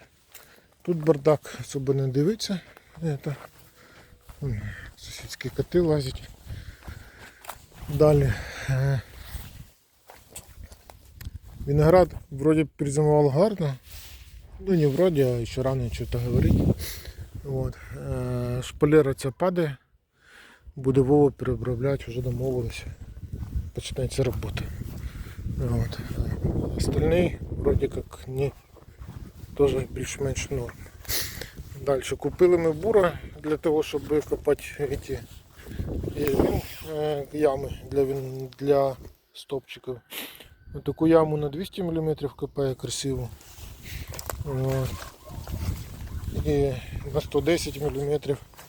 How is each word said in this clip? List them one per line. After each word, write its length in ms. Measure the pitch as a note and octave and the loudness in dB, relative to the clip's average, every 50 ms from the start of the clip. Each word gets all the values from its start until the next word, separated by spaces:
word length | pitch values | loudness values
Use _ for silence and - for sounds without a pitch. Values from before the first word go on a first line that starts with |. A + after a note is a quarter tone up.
| - _ _ _ _ _ - - - - - - _ _ _ _ | -20 _ _ _ _ _ -20 -20 -20 -20 -20 -20 _ _ _ _
Тут 160 | _ - F3+ D#3+ | _ -2 -2 2
бардак 600 | D3+ D#3+ D3+ C#3 C#3 D#3 D3+ - - - - - | 4 4 2 4 6 4 4 4 2 -8 -12 -12
особо 320 | B2 - - C#3+ C3+ C3 C3+ | -12 -6 -6 -4 0 0 2
не 140 | C#3 C3+ C3 | 2 2 2
дивиться. 520 | B2 C#3 D3 F3+ A3+ G#3+ - - G3+ E3+ - - - - _ _ - D3+ E3 | 2 2 2 2 0 0 -2 -4 -4 -4 -6 -10 -20 -20 _ _ -14 -6 -4
Это, 320 | D#3+ D3 C3+ - D#3 C#3 - - - - - - - _ _ - - - - - - - _ _ - - - D3 | -2 -2 -2 -4 -6 -8 -8 -10 -18 -20 -20 -20 -20 _ _ -20 -20 -20 -20 -20 -20 -20 _ _ -20 -12 -8 -6
м, 180 | C3+ A2+ G#2 G#2 G#2 F#2+ - - - - | -4 -4 -4 -6 -8 -10 -12 -14 -18 -18
сусідські 540 | - - - - - - - - - - B2+ | -18 -16 -16 -14 -14 -14 -14 -12 -10 -8 -6
коти 300 | - - C3 - - F3 | -4 -4 -4 2 2 4
лазять. 500 | F3 D#3+ D3+ D3 C3 C3 B2+ - - - - - - - - - - - - - - - - - - - - - - - - - - - - - - _ - - - - | 4 4 4 2 0 -2 -6 -8 -12 -16 -18 -20 -14 -12 -12 -12 -12 -14 -18 -16 -16 -16 -16 -16 -18 -20 -20 -20 -20 -20 -20 -18 -16 -16 -16 -16 -20 _ -20 -16 -10 -6
Далі. 440 | D3 C#3+ D3+ D3+ D3+ C#3+ C#3 C3 G#2+ - - - - - - - | 4 6 6 8 8 6 6 4 2 -2 -4 -8 -10 -8 -4 -2
Е, 320 | C3+ B2+ C3+ C#3 C#3 B2 - - - - - - - - - - - - - - _ _ _ _ _ _ _ - - - - - - - - - - - - - - - _ - - - - - - - - - - - - - - - | 0 2 2 2 2 0 -2 -6 -14 -18 -16 -12 -12 -12 -12 -12 -16 -18 -20 -20 _ _ _ _ _ _ _ -20 -20 -20 -20 -18 -18 -18 -18 -18 -18 -18 -18 -18 -20 -20 _ -20 -20 -20 -20 -20 -20 -14 -14 -12 -12 -12 -16 -16 -14 -10
виноград 560 | - C#3 C#3+ D3+ D3+ D#3+ F3 F#3 F3 D#3 - - - - | -4 2 4 6 8 8 8 8 8 6 2 -8 -12 -12
вроді 320 | C#3+ C3+ C#3 D#3 D#3 D#3 D#3 | -8 0 2 4 4 4 4
перезимував 640 | C3+ - - D3+ C#3+ C3+ D3+ D3+ D3+ D3+ D3+ D3 C#3+ | 0 -2 -4 -4 -2 2 2 4 6 6 6 6 6
гарно. 440 | B2+ D3+ F#3+ A3 G#3 F3+ E3 C#3+ C3+ B2 - - - - - - - - - - - - - - - - | 6 4 4 4 2 0 -2 -4 -4 -6 -12 -18 -18 -18 -16 -18 -18 -20 -20 -20 -20 -20 -20 -18 -18 -10
Ну, 140 | - G3 F#3+ | 0 2 4
не 140 | E3 D3+ C#3+ | 6 6 4
вроді, 340 | C3+ D#3 F3+ F#3 E3 C#3 C3+ | 6 6 4 4 6 6 4
а 220 | B2+ B2 A#2+ A#2 | 4 4 0 -2
ще 180 | - - C3 C3 | -2 -4 -2 0
рано 260 | C3 C3+ C3 B2 A2+ | 0 0 0 0 -2
щось 240 | - - A#2+ - - | -2 -4 -4 -2 -2
говорити. 440 | A#2+ A#2+ B2 A#2+ - - - - - - - - - - - - - - - - - - - - - - | -2 0 2 4 4 6 6 6 6 6 4 2 0 -2 -8 -10 -10 -12 -14 -14 -14 -16 -14 -14 -12 -8
От. 320 | C#3 C3+ C3 C3 B2+ B2 - - - - C#3 | -6 -4 -2 -2 -4 -6 -8 -14 -14 -12 -10
Е, 640 | C#3+ C#3 C3 B2+ B2 B2 B2 B2 B2 B2 A#2+ C3 B2+ | -6 -4 -4 -4 -2 -2 -2 -2 -2 -2 -2 -4 -4
шпалера 500 | - - - D#3 D3 D3+ D#3 C#3+ C3+ C3+ | -8 0 2 4 8 8 8 8 6 2
ця 180 | - - C3+ | 0 -4 -6
падає. 460 | - - F3 F#3+ F3+ F3+ E3 C#3+ C3 - _ _ _ _ _ _ _ _ _ - - - - - - _ _ - - | -2 0 0 2 2 2 0 0 -2 -6 _ _ _ _ _ _ _ _ _ -20 -20 -20 -20 -20 -20 _ _ -16 -12
Буде 260 | C#3+ C3 C3+ B2+ C#3 | -2 0 4 4 6
Вова 300 | C3 B2+ D3 D3 D3 C#3 | 6 8 8 8 8 6
переобробляти, 760 | - - - C3 B2 A2 A2+ B2 B2 A#2 B2+ C#3 C#3 C3+ - A#2+ | 4 0 -2 -2 -2 -2 -2 -4 -2 0 0 0 0 -2 -4 -6
вже 140 | A2+ B2 | -6 -4
домовилися. 640 | B2+ B2+ B2 A#2+ B2+ C3 B2+ B2+ A2+ A2 - - - - - - - - - - - - - - - - - - - - - | -4 -2 -2 -2 -2 -2 0 -2 -2 -4 -6 -8 -10 -12 -12 -12 -14 -16 -14 -14 -12 -10 -10 -10 -10 -6 -4 -4 -6 -4 -8
Починається 500 | - - - - - B2+ A#2+ - - C3+ | -10 -10 -8 -4 -4 -4 -2 0 0 0
робота. 400 | B2+ G#2+ - - G#2 - - - - - - - - - - - - - - - - - - - - - - | 0 0 -2 -6 -6 -6 -6 -6 -6 -8 -10 -10 -10 -10 -10 -10 -10 -10 -10 -12 -12 -12 -10 -8 -6 -4 -2
От. 420 | C3+ A#2+ A#2 A#2+ A#2 - - - - - - - - - - - - - - - - - - - | -2 0 0 0 0 -2 -4 -8 -8 -8 -4 -2 -2 -2 -2 -2 -2 -2 0 0 -2 -2 -2 -2
Остальний 600 | - - - - F3+ D#3+ E3 F3+ F3+ D#3+ - - - - | 0 0 2 2 4 4 4 4 4 2 0 -4 -8 -8
вроді 400 | - - - C#3 C3+ C3 C#3 B2+ - | -6 -2 0 2 2 2 2 0 -2
як 320 | B2+ - - - - - C3 | -6 -8 -8 -14 -14 -12 -6
не, 240 | C3 C3 C#3 C3+ - - - - - - - - - - - - - - - - - - - - - - | -2 -2 -2 -2 -2 -8 -16 -20 -20 -20 -20 -20 -20 -18 -16 -16 -14 -14 -16 -16 -16 -18 -18 -12 2 4
теж 180 | C#3+ C#3 B2+ C3 C3 - | 4 4 4 2 -2 -4
більш-менш 600 | - - C3 - - - C#3 C3+ C3 - - - | -6 -6 -6 -6 -4 -4 -2 -2 -2 -2 -4 -4
норм. 260 | C#3+ C3 A#2+ A2+ - - - - - - - - - - - - - - - - - - - - - C#3 | -4 -4 -4 -6 -10 -14 -18 -18 -18 -18 -8 -6 -4 -4 -4 -6 -8 -10 -12 -12 -12 -14 -14 -14 -14 -6
Далі. 200 | C3+ C#3 C#3 C3 | 0 0 0 0
Купили 560 | - - C#3 - - C#3+ - - F3+ F3 F3+ E3+ | 0 -4 -6 -2 -2 -4 4 6 6 6 8 6
ми 140 | E3 E3 | 4 2
бура 480 | D#3 D3+ F#3 G#3+ A3 G#3 F#3 E3+ C#3+ - - - - - - | 0 0 0 4 4 6 6 4 2 -2 -10 -12 -14 -10 -4
для 140 | D3+ D#3 C#3+ | -2 -2 0
того, 260 | - E3+ D3+ D#3 D3 | 2 2 2 2 2
щоб 240 | - - C#3+ - C#3 | 0 -4 -6 -2 0
викопати 880 | D3+ D3+ C#3 - D3+ - - D3 C#3+ - - - - - C#3+ B2+ C#3 - - | 0 0 0 0 -4 -2 2 0 0 0 -2 -10 -6 -6 -4 -4 -4 -6 -6
ці, 100 | - C3+ | -6 -8
е, 80 | A#2+ - - - - - - - - - - - - - - - - - - - - | -8 -8 -12 -18 -20 -20 -20 -20 -20 -16 -12 -8 -8 -6 -6 -4 -4 -4 -4 -4 0
ну, 440 | D2 C#3+ - - - - - - - - - - - D#3+ D#3 | 0 2 4 4 4 4 2 0 -4 -6 -12 -12 -10 -8 -4
е, 340 | D3+ D3+ D3+ D3+ C#3+ C#3 - D3 | -2 -2 -2 -2 -4 -4 -6 -2
ями 460 | D3+ D3+ C#3+ C3+ C#3 C#3 C3 - - - - | 2 4 4 4 2 -2 -6 -8 -10 -10 -4
для, 140 | C3+ C#3 C#3 | 0 0 0
він-, 440 | C3 C#3 C#3 C3 C3 C3 C3 C3+ C3 - - | 0 0 -4 -4 -6 -8 -8 -10 -12 -10 -4
для 360 | C3+ C#3+ C#3+ C#3 C#3 C3+ B2+ - - - - _ _ _ _ | 2 4 4 4 4 2 0 -4 -12 -18 -20 _ _ _ _
стопчиків. 640 | - - - C#3 C3+ - - - B2 - - B2+ A2+ - _ - - - - - - - - - _ - - - | -20 -10 -8 -8 -8 -8 -10 -16 -14 -10 -10 -10 -10 -12 _ -14 -14 -12 -14 -16 -20 -20 -20 -20 _ -20 -14 -14
Отаку 340 | D3 - D3 C3+ - D#3+ D#3+ | -8 -6 -6 -2 2 6 8
яму 300 | E3 E3 D#3+ D#3 D3+ D3+ | 8 8 8 6 2 -2
на 120 | D3 C#3+ | -2 -2
двісті 340 | C3+ D#3+ G3 - - - F#3 | -4 -6 -8 -8 -6 -4 -4
міліметрів 500 | E3+ E3 D#3+ D#3 D#3 D3+ - D3 B2+ - | -2 -2 0 0 -2 -2 -2 -4 -8 -6
копає 420 | - D3 C3+ - - C#3 C3+ B2+ | -8 -10 -8 -4 -2 -2 -2 -2
красиво. 540 | - - A#2+ - - - C#3 C3 B2+ B2 A#2 - - - - - - - - - - - - - - - - - - - - - - - | -4 -6 -6 -6 -4 -2 -2 -2 -2 -4 -8 -10 -14 -20 -20 -18 -16 -16 -16 -16 -16 -14 -12 -10 -10 -10 -10 -10 -10 -10 -10 -10 -8 -8
От. 440 | D3+ C3+ C3 C3 C3 C3 C3+ C3 - - - - - - - - - - - - - - - - - - - - - - - - - - - - - - - B2+ | -6 -4 -2 -2 0 0 -2 -2 -4 -6 -8 -10 -14 -16 -18 -18 -14 -14 -12 -10 -8 -8 -4 -4 -4 -4 -6 -8 -12 -12 -12 -12 -10 -10 -8 -8 -6 -4 -2 0
І 280 | D3+ D3 C#3+ C#3 C#3 C3 B2 - - - - - D3 C3+ | 2 2 2 2 2 0 -4 -8 -8 -10 -10 -8 -4 -4
на 80 | D3+ | -4
сто 200 | - - - D3 | -4 0 -2 0
десять 400 | C#3 D3+ F3 D#3+ - D3+ C3+ C#3 | 2 2 2 2 0 -4 -6 -4
міліметрів. 560 | D3 D3 B2+ C3+ C#3+ C#3+ D3 C#3+ - C3 C#3+ - - - - - - | -4 -4 -2 -2 -2 0 -2 -2 0 -2 -4 -4 -4 -14 -20 -20 -20